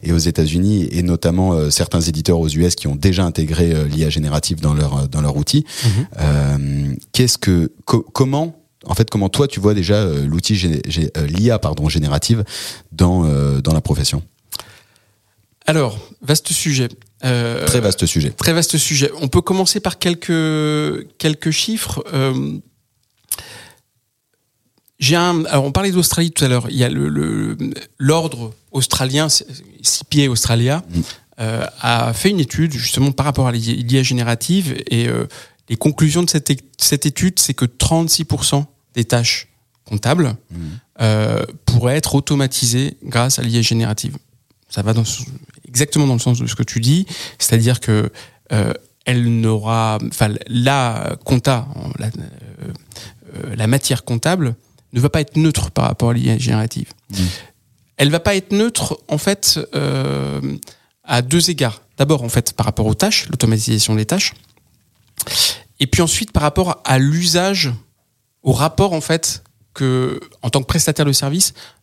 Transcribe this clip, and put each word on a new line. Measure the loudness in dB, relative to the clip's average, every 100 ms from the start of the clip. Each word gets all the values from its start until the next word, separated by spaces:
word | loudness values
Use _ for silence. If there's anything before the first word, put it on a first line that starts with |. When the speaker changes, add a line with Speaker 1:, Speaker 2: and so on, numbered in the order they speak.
Speaker 1:
et | 2
aux | 2
États-Unis, | 2 2 2 2 2 2 0
et | 0
notamment, | 0 0 0 2 2
euh, | 2 2
certains | 0 0 0
éditeurs | 0 0 2 2
aux | 2
U | 2
S | 2
qui | 0 -4
ont | 0
déjà | 2 2
intégré, | 0 0 -2 2 2
euh, | 2 0
l'I | 0 0
A |
générative | 0 0 -2 -2 -2
dans | 0
leur, | 2 0 0
euh, | -2
dans | 0
leur | 0 0
outil. | 2 0 0 -2
Speaker 2:
Mhm. | 0 0 -2 0
Speaker 1:
Euh, | 2 2 2 0 0 -2 -2 -4 -6
qu'est-ce | 2 2 2
que, | 2 2 2 -4
co-, | 0 0 0
comment, | -2 0 0 -4 -8 _ _ -6
en | 0
fait, | 0
comment | 2 0
toi | 0 0
tu | 2
vois | 2 2
déjà, | 2 2
euh, | 2 0 0
l'outil | 0 0 0
gé-, | 2 -2 -2
gé-, | -2 -2 -2
euh, | -2
l'I | 2 2
A, | 2
pardon, | 0 0 0
générative | 0 0 0 2 0 0 -8 -12 -14 -16
dans, | 2 2 4 4
euh, | 2 2 0
dans | 2
la | 0
profession ? | 0 0 0 -2 -6 _ _ -16 -16 -20 _ _ _ _ _ _ _ _ 0
Speaker 2:
Alors, | 0 0 -4 -14 -14
vaste | 0 0 0
sujet. | -2 0 0 -2 -6 -20 _
Euh, | -2 0 -2 0 2
Speaker 1:
Très | 2
vaste | 2 0 0
sujet. | 0 -2
Speaker 2:
très | 0 0
vaste | 2 2 0
sujet. | 0 0 0 -2
On | 0
peut | 0
commencer | 2 0 2 0
par | -4 -2
quelques, | -2 -2 -2 0 0 0 0 0 -2 -4 -10 _
quelques | -2 0 -2
chiffres. | -2 -2 -4 -4 -8 -4
Euh, | -2 0 -2 -4 -8 -14 _ _ _ _ _ _ -12 -12 -20 -20 _ _ _ _ _ _ _ _ _ _ _ _ _
j'ai | 2 2
un, | 2 0 0
alors | 0 0
on |
parlait | 0 0
d'Australie | 0 0 0 0
tout | 0 2
à |
l'heure. | 2 0
Il | 0
y | 0
a |
le, | 0 -2
le, | 0 -2 -2 -4 -4 -6 -8 -14 _
l'ordre | 2 2 0 -8 -12 -16 _
australien, | -4 -2 -2 0 0 2
C | 0 -2 -20 -20 -6 -4 -4 0
P | 2 2
A |
Australia, | 2 0 2 2 -2 -4
Speaker 1:
Mm. | -4 -4 -8 _ -8
Speaker 2:
euh, | -6 -4 -6 -4
a | -2 0 0
fait | 0 0
une | 0
étude | -2 0 -2
justement | -2 -4 0 0
par | 2 -2
rapport | 0 0
à |
l'I | 0 -2 -2 2 2
A |
générative | 2 0 0 -2 0 0 0 -6 -2
et, | 0 0
euh, | -2 -4 -10 -20 _ _
les | 0
conclusions | 0 2 2 4
de | 2
cette | 0 0
é-, | -4 -4 -2
cette | 0 2 0
étude, | 0 0 0
c'est | -2
que | 0 -2
trente-six | -2 0 0 2 0
pour | 0 -2 0
cent | 0 -2 _ _
des | -6
tâches | 0 0 0 -4 -8 _ _ _
comptables, | -8 -4 0 2 0 -2 _
Speaker 1:
Mm. | -12 -12 -12 _ -2
Speaker 2:
euh, | 2 2 2 -2 -4 -4 0
pourraient | 2 2 0
être | 0 0
automatisées | 2 0 0 0 0 0 -2 -6
grâce | -4 0 0 0
à |
l'I | 0 0
A |
générative. | 2 0 0 -2 -6 -10 _ _ _ _ _
Ça | -4
va | 0
dans | 0 0
ce, | -4 -10 -14 -18 -20 -6
exactement | -2 0 2 2
dans |
le | 2
sens | 0 0
de | -2
ce | -4
que |
tu | -4 0
dis, | 2 2 0 -8 -14 -4
c'est-à-dire | 0 2 4 0
que, | 2 2 0 -6 -20 _ _
euh, | 0 0 -4 _ _
elle | -2 0 2 2
n'aura, | 2 0 0 0 0 -2 -4
enfin, | -2 -2 -2 -4
la | 0 2 2 0 -2 -6 -6 0
compta, | 2 2 0 -2 -10 -10 -6
la, | -6
euh, | -8 -14 -18 -20 -16 -14 -14 -18 -20 -20 -20 -16 -12
euh, | -8 -2
la | 2
matière | 2 0 -4 -2
comptable | -2 0 0 -2 -4 _ _ _
ne | 0
va | 0
pas | 0
être | 0 2
neutre | 2 2 -2
par | -2 -2
rapport | 0 0
à |
l'I | 2 2
A | 0
générative. | 0 0 -2 -6 -10 -14 _
Speaker 1:
Mm. | -4 -2 -4 -16 _ _ _ _ 0
Speaker 2:
Elle | 2
va | 4
pas | 2 0
être | 0
neutre, | 0 2 0 -6 -8 -4
en | -2
fait, | 0 0 0 0 -2 -4
euh, | -2 -2 -2 -2 -4 -4 -6 -8 -12 -20 _ _
à | -2 -2
deux | 2 2 2
égards. | 0 -2 -4 _ -2
D'abord, | 0 2
en | 0
fait, | -2 -2
par | -2 -2
rapport | 0 0
aux | 2
tâches, | 2 0 -2
l'automatisation | 0 2 2 0 0 2 0
des | 0
tâches, | 0 -2 -6 _ _ _ _ _ _ _ -10 -6 0 -2 -2 -14 _
et | 0
puis | 2
ensuite | 2 0 -2
par | 0
rapport | 0 0 -2 -2 0
à | 4
l'usage, | 4 2 2 2 0 0 -2 -4 -10 _ _ _ _ _
au | 0
rapport, | 2 2 2 0
en | 0
fait, | -2 -2 -2 -8 -14 _ _
que, | -4 0 0 -2 -4 -12 _
en | -2
tant | -2
que | 0
prestataire | 0 0 2 2
de |
service, | 2 0 0 -2 -4 -20 _